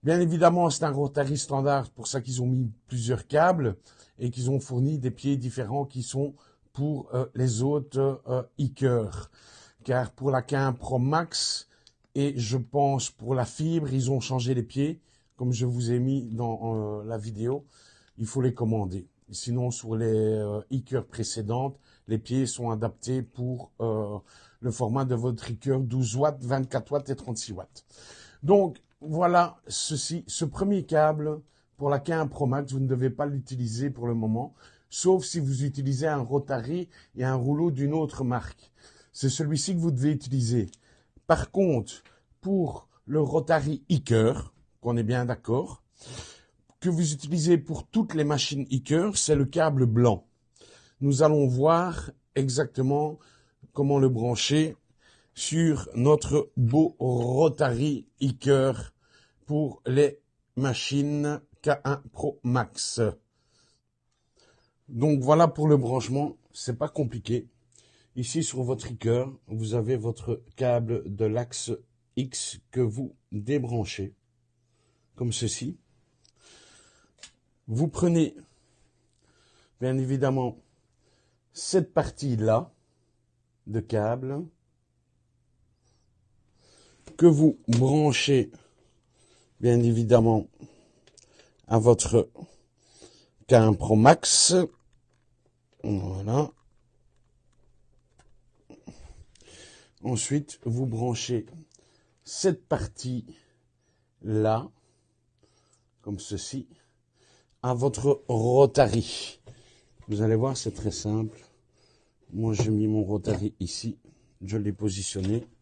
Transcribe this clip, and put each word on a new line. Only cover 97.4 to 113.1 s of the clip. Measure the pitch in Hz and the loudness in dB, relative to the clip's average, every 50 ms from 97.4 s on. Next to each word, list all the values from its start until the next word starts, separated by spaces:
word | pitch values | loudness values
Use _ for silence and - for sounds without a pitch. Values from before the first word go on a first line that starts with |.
| _ _ _ _ _ _ _ _ _ _ _ _ _ _ _ _ - - - _ _ _ _ _ _ _ - - _ - - - - - - - - _ _ - - - - - - - - - - _ _ _ - | _ _ _ _ _ _ _ _ _ _ _ _ _ _ _ _ -20 -20 -20 _ _ _ _ _ _ _ -20 -20 _ -20 -20 -20 -20 -20 -20 -20 -20 _ _ -20 -20 -20 -20 -20 -20 -20 -20 -20 -20 _ _ _ -6
Ensuite, | 107 127 113 - - 143 147 143 - - - - | -4 -4 -4 -2 -2 -2 -4 -4 -6 -16 -12 -8
vous | 120 113 123 131 | -6 -4 -4 -4
branchez | 131 113 110 117 127 117 113 - - 123 117 104 - - 165 160 _ _ - _ _ _ _ _ _ _ _ _ | -4 -4 -4 -2 -2 -2 -4 -4 -4 -4 -4 -4 -6 -16 -20 -20 _ _ -20 _ _ _ _ _ _ _ _ _
cette | - - - - 190 165 - - _ | -16 -12 -2 0 0 -2 -2 -4 _
partie-là, | 156 - 95 101 - - - 127 127 123 107 - - _ _ _ _ _ _ _ _ _ _ _ _ _ _ _ _ _ - 101 107 107 107 107 110 113 139 - _ _ _ _ _ _ _ _ _ _ _ _ _ _ _ _ _ _ _ _ _ _ _ _ _ _ _ | -4 -4 -4 -8 -10 -10 -8 -6 -6 -6 -8 -12 -20 _ _ _ _ _ _ _ _ _ _ _ _ _ _ _ _ _ -6 -2 0 2 2 2 2 0 -2 -8 _ _ _ _ _ _ _ _ _ _ _ _ _ _ _ _ _ _ _ _ _ _ _ _ _ _ _
comme | 104 104 92 | -10 -10 -10
ceci, | - - 104 95 - - - 135 123 _ - _ _ _ _ _ _ _ _ _ _ _ _ _ _ _ _ _ - | -8 -8 -10 -10 -8 -8 -10 -12 -12 _ -20 _ _ _ _ _ _ _ _ _ _ _ _ _ _ _ _ _ -4
à | 123 127 | -4 -2
votre | 120 123 139 123 - 117 139 139 139 - _ | 0 0 -2 -2 0 0 0 0 0 0 _
Rotary. | 123 113 113 120 123 131 139 127 - 139 139 107 95 113 107 - - - - - - _ _ - - - - _ _ _ _ _ _ _ - | -2 0 2 4 6 8 6 6 8 4 4 4 4 0 -2 -2 -6 -10 -10 -12 -14 _ _ -20 -20 -20 -20 _ _ _ _ _ _ _ -10
Vous | - 107 101 110 | -8 -4 -2 0
allez | 110 113 | 2 2
voir, | 110 117 135 135 | 2 0 -2 -2
c'est | 127 - 110 | -4 -6 -8
très | 101 - - 107 98 | -8 -4 -6 -6 -6
simple. | - - 104 104 110 113 107 - - - _ _ _ _ _ _ _ _ _ _ _ _ _ _ _ _ _ - | -4 -6 -4 -2 -2 -4 -4 -8 -14 -20 _ _ _ _ _ _ _ _ _ _ _ _ _ _ _ _ _ -6
Moi, | 95 113 113 107 | -4 -2 -2 0
j'ai | 98 117 110 | 0 0 0
mis | 107 104 107 | 2 2 2
mon | 107 107 107 104 | 2 0 0 0
Rotary | 92 | -2